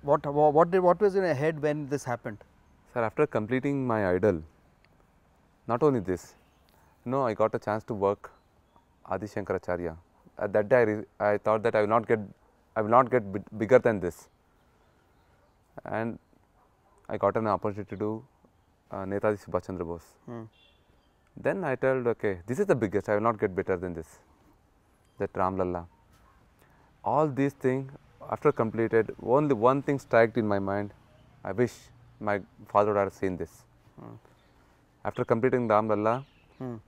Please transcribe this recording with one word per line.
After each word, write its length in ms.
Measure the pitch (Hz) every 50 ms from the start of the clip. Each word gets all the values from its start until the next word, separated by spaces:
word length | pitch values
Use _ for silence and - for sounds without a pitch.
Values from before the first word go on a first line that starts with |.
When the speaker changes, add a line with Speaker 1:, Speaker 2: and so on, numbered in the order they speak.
Speaker 1:
What, 240 | - 143 143 156 -
wha-, 240 | 151 143 147 151 151
what 220 | 143 151 170 170
did, 80 | 175 190
what 200 | 180 180 175 170
was 140 | 208 202 185
in 80 | 196 190
your 100 | 175 151
head 280 | 127 143 156 165 151
when 260 | 139 151 147 151 151 135
this 180 | 143 139 -
happened? 320 | - 120 113 _ 123 107 101 - _ _ _ _ _ _ _ _ _ -
Speaker 2:
Sir, 100 | 123 117
after 240 | 110 - - 151 -
completing 580 | - 117 107 104 123 131 123 139 143 139 131
my 240 | 123 113 110 104 92
idol, 320 | 90 92 95 107 95 80 78 - _ _ _ _ _ _ _ _ _ _ _ _ _ _ _ _ _ _ _ _ _ _ _ -
not 160 | 117 123 156
only 160 | 151 135 123
this, 340 | 90 90 90 85 - - - _ _ _ _ _ _ _ _ _ _ _ _ _ _
no, 180 | 123 123 135 135
I 80 | 120 107
got 200 | - 107 110 -
a 60 | 117
chance 240 | - - 104 110 110
to 80 | - 120
work 380 | 101 98 98 104 - - - - _ _ _ _ _ _ _ _ _ _ _ _ _ _
Adi 220 | - 92 95 101 104
Shankaracharya. 680 | - 110 98 - 95 92 - - 90 87 87 85 80 82 _ _ _ _ _ - _ -
At 160 | - 107 92
that 160 | 107 104 104
day, 80 | 131 127
I 40 |
re-, 240 | 120 107 107 107 - - _ _
I 180 | 98 104 104 101
thought 240 | _ 107 110 110 104
that 120 | 117 110
I 60 | 110
will 60 | 107 101
not 200 | 110 120 113 -
get, 120 | 117 110 104 98 - _ _ _ _ _ _ _ _
I 60 | 113
will 80 | 110 104
not 220 | 113 127 131 117
get 200 | 123 127 104 98
big, 120 | 95 104 92 - - 110
bigger 220 | 113 104 127 123
than 200 | - 123 113 101
this. 280 | 87 87 82 - - _ _ _ _ _ _ _ _ _ _ _ _ _ _ _ _ _ _ _ _ _ _ _ _ _ _ _ _ _ _ - -
And 320 | - 98 107 113 117 110 - _ _ _ _ _ _ _ _ _ _ _ _ _ _ _ _ _ _
I 100 | - 107
got 200 | - 101 101 117
an 100 | 110 110
opportunity 420 | 101 92 - 107 101 101 101 -
to 40 | -
do, 300 | 95 107 107 110 110 127 _ _ _ _ _ _ _ _ _ _ _ _ _
uh, 120 | - 98 95
Netaji 380 | 98 101 101 98 110 107 98 -
Subhash 200 | - 87 92 - -
Chandra 180 | 95 90 87
Bose. 220 | 82 85 85 - - _ _ _
Speaker 1:
Hmm. 180 | - 120 117 113 110 _ _ _ _ _ _ _ _ _ _ _ _ _ _ _ _ _ -
Speaker 2:
Then 260 | 139 139 160 196 185
I 120 | 147 131
told, 320 | 123 - 135 131 131 123 120
"Okay, 320 | 113 _ - 107 95 90 85 -
this 120 | 127 151
is 60 | 208
the 100 | 196 185
biggest, 320 | 127 110 101 90 101 92 -
I 60 | 107
will 120 | 104 107 117
not 100 | 117 104
get 160 | 117 104 92
better 220 | 92 92 - 95 87
than 160 | 90 90 87
this." 260 | 85 82 - - - _ _ _ _ _ _ _ _ _ _ _ _ _ _ _ _ _ _ _ _
That 100 | 104 95 _
Ram 220 | 104 95 92 95 95
Lalla. 280 | 92 90 90 87 85 87 _ _ _ _ _ _ _ _ _ _ _ _ _ _ _ _ _ _ _ _ _ _ _
All 240 | 101 113 139 156 156
these 260 | 135 120 139 143 -
things, 380 | _ - 131 127 135 135 135 143 - _ _ _ _ - -
after 220 | - - - 151
completed, 640 | 139 - 120 113 104 110 113 110 113 113 110 - - -
only 320 | - 98 117 139 151 147 139
one 280 | 107 107 123 131 143
thing 180 | 135 - 143 135
struck 380 | - _ - 117 117 113 110 123
in 100 | 110 107
my 120 | 104 101
mind, 340 | 98 98 98 101 104 101 - _ _ _ _ _ _ _ _ _ _
I 80 | 95
wish 240 | 95 98 123 117 - - - - - - - - _ _
my 220 | 104 104 101 101 92 _ _ _ - -
father 260 | - 101 104 104 104
would 60 | 101
have 140 | 101 98 -
seen 240 | - - 95 92 80
this. 260 | 85 82 - - - _ _ _ _ - _ -
Speaker 1:
Hmm. 160 | - 113 113 110 _ - _ _ _ _ _ _ _ _ _ _ _ _ _ _ _
Speaker 2:
After 180 | - - - 123
completing 420 | - 123 113 113 131 123 127 120 113
Ram 200 | 107 104 107 110
Lalla, 380 | 107 101 107 110 113 131 139 _ _ _ _ _ _ _
Speaker 1:
Hmm. 180 | 131 127 120 110 -